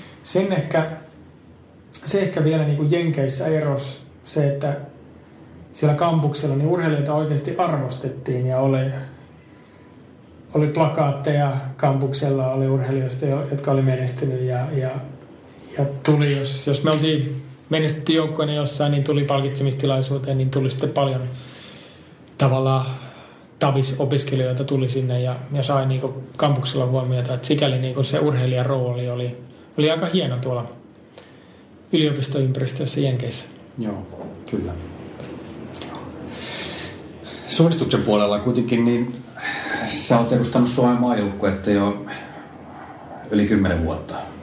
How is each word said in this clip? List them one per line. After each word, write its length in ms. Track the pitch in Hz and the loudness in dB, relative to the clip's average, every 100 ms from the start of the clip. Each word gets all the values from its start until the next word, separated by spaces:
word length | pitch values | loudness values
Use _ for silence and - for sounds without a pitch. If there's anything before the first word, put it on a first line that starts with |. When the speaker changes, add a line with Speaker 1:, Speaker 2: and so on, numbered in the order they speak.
| - - | -18 -16
Speaker 1:
sen 300 | - 180 196 | -2 0 2
ehkä, 380 | 165 - 160 156 - - - - - - - - - - | 0 0 0 0 -4 -16 -20 -20 -20 -20 -20 -20 -20 -20
se 280 | - 147 196 | -12 -2 0
ehkä 240 | 190 - | 2 2
vielä 200 | 151 160 | 2 2
niin 120 | 147 147 | 2 2
kuin 140 | 147 | 2
Jenkeissä 560 | 170 165 143 135 - 156 | 2 2 0 0 0 0
erosi 540 | 156 147 131 - - - - | 0 0 -2 -4 -10 -16 -20
se, 240 | - 151 143 | -6 0 0
että 280 | 139 147 143 - - - - - - - - - | 2 -2 -4 -8 -18 -20 -20 -20 -20 -20 -20 -18
siellä 220 | - 147 | 0 2
kampuksella 600 | 147 170 165 143 - 147 135 | 4 4 4 2 0 0 2
niin 120 | 151 | 2
urheilijoita 460 | 175 165 147 135 | 2 2 2 2
oikeasti 420 | 151 151 143 - - | 0 2 0 -2 0
arvostettiin 880 | 175 147 123 - 135 - - 127 127 | 0 0 -2 -4 -8 -6 -2 0 0
ja 120 | 127 | 2
oli, 200 | 135 131 135 131 - - - - - - - - - - - - - - - 156 | 4 2 0 -4 -10 -16 -20 -20 -20 -20 -20 -20 -20 -20 -20 -20 -20 -20 -4 0
oli 100 | 151 | 2
plakaatteja 880 | 170 151 160 143 135 156 143 143 135 - - | 2 2 2 0 0 0 2 2 0 -4 0
kampuksella, 760 | 143 135 135 - 147 135 131 | 2 2 0 0 0 2 0
oli 160 | 131 135 | 2 2
urheilijoista, 580 | 135 127 135 127 127 147 | 2 2 0 -2 -2 0
jo-, 200 | 139 - | 0 -2
jotka 200 | 143 - | -2 2
oli 120 | 135 | 4
menestynyt 600 | 131 127 127 - 139 127 | 4 2 0 -2 -2 0
ja, 240 | 127 123 135 | 0 -2 -2
ja, 180 | 143 131 135 - - - - - - - - | -2 -2 -4 -10 -14 -20 -20 -20 -20 -8 -2
ja 60 | 139 - | -2 0
tuli, 360 | - 151 147 139 | 4 4 4 2
jos, 280 | 135 - - | -2 -4 0
jos 160 | 139 | 2
me 80 | 160 | 2
oltiin 520 | 156 156 151 131 - - - - | 2 2 2 0 -4 -10 -12 -2
menestytty 420 | 160 156 - - | 2 2 0 2
joukkueena 400 | 160 151 156 147 | 2 2 0 0
jossain, 400 | 147 143 - 147 | 0 0 0 2
niin 120 | 143 | 2
tuli 200 | 139 143 | 2 2
palkitsemistilaisuuteen, 1120 | 143 139 135 135 139 131 147 131 131 139 135 131 | 2 2 0 0 -2 0 2 2 0 -2 0 0
niin 120 | 131 | 2
tuli 200 | 139 131 | 2 0
sitten 200 | - - | 0 -2
paljon 320 | - 139 131 123 - - - - - - - - - - - | 0 0 0 -4 -8 -14 -18 -18 -18 -20 -20 -20 -20 -10 0
tavallaan 480 | 139 131 131 131 131 - - - - - - - | 2 4 4 2 0 -8 -12 -18 -20 -20 -14 0
tavisopiskelijoita 1040 | 147 135 131 - 135 139 - 131 127 127 | 2 2 0 0 0 0 0 0 0 0
tuli 240 | 139 135 127 | 0 0 0
sinne 320 | 131 131 123 | 0 0 0
ja, 160 | 127 123 - | -2 -4 -4
ja 100 | 143 | -2
sai 240 | 131 139 131 | 0 2 2
niinku 360 | 131 131 - - - | 0 -2 -6 -10 0
kampuksella 500 | 147 131 - 139 127 | 2 2 0 0 2
huomiota. 480 | 131 127 127 123 | 2 0 0 0
Et 100 | 127 | -2
sikäli 340 | - 147 143 127 | 0 2 2 0
niinku 240 | 127 127 | 0 0
se 160 | 131 151 | 0 2
urheilijan 480 | 151 127 127 127 127 | 2 2 2 2 2
rooli 420 | 135 123 123 123 | 0 0 -2 -4
oli, 280 | 123 123 120 - - - - | -4 -4 -8 -14 -20 -8 2
oli 120 | 151 | 2
aika 160 | 160 170 | 2 2
hieno 300 | 185 139 123 | 0 0 -2
tuolla 340 | 127 123 113 - - - - - - - - - - - - | -2 -2 -4 -12 -20 -20 -20 -20 -20 -20 -20 -20 -20 -20 0
yliopistoympäristössä 1080 | 160 151 135 131 147 131 131 131 - 147 147 | 2 4 2 -2 0 0 0 -2 -2 -4 0
Jenkeissä. 440 | 139 123 123 - - - - - | 0 0 -4 -8 -12 -18 -14 -8
Speaker 2:
Joo, 280 | 110 98 95 - - - - | -6 -6 -10 -12 -14 -14 -8
kyllä. 220 | 104 87 82 - - - - - - - - - - - - - - - - - - - - - - - - - - - | -4 -4 -6 -10 -14 -14 -14 -14 -14 -14 -14 -12 -10 -10 -12 -12 -12 -12 -12 -12 -10 -10 -10 -12 -12 -16 -16 -16 -12 -2
Suunnistuksen 540 | - 165 165 110 110 | 4 4 4 2 2
puolella 360 | 110 104 104 104 | 4 4 4 2
kuitenkin, 460 | 110 123 - 117 | 2 0 2 2
niin 380 | 117 120 123 - - - - - - - - | 4 2 0 -6 -14 -10 -8 -6 -6 -4 -4
sä 320 | - - 120 | -2 4 4
oot 140 | 117 | 4
edustanut 360 | 127 - 127 123 | 2 4 4 4
Suomen 320 | - 123 120 | 4 4 4
maajoukkuetta 680 | 123 107 101 98 101 98 110 | 2 2 0 0 0 0 2
jo 340 | 101 101 98 - - - - - - - - - - - - - | 2 2 0 -6 -12 -12 -16 -16 -18 -18 -16 -16 -16 -16 -14 0
yli 160 | 107 104 | 2 4
kymmenen 380 | 107 92 85 | 4 4 2
vuotta 300 | 80 - - - - - | 0 -4 -8 -10 -10 -14